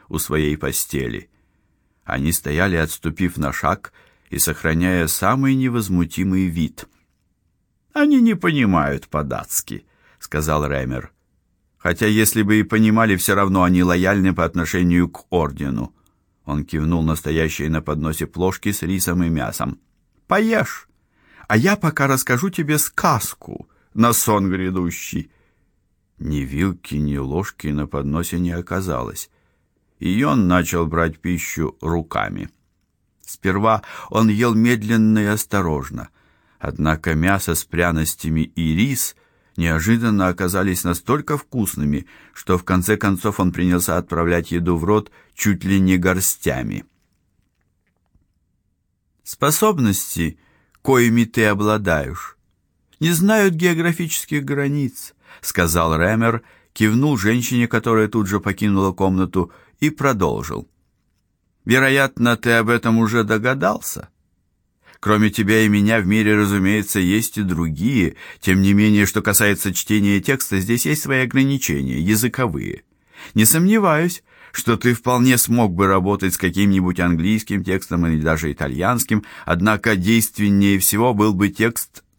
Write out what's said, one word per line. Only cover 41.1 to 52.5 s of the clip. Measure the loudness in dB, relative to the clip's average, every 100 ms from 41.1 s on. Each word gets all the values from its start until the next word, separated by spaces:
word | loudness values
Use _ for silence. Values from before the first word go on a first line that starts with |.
| -2 -2 -6
вкусными, | -6 -4 -4 -2 -2 -2 -6 -18 -20
что | -16 -2 -2
в |
конце | 0 -2 0 0
концов | 0 -2 -2 -2
он | -2
принялся | 0 0 0 0 -2
отправлять | -2 -2 0 0 -2
еду | -4 0 0
в | 2
рот | 0 -2 -12 _ -4
чуть | -2 -2
ли | 0 2
не | 4 2
горстями. | 2 0 -2 -2 -4 -4 -6 -8 -12 _ _ _ _ _ _ _ _ _ _ _ _ _ _ _ _ _ _ _ _ _ _ _
«Способности, | -18 -2 0 2 2 2 0 0 -4 -4 -4 -6 _ _ _ _
коими | 2 4 4 4 2
ты | 2 2
обладаешь, | 2 2 0 0 0 -2 -8 -14 -18 _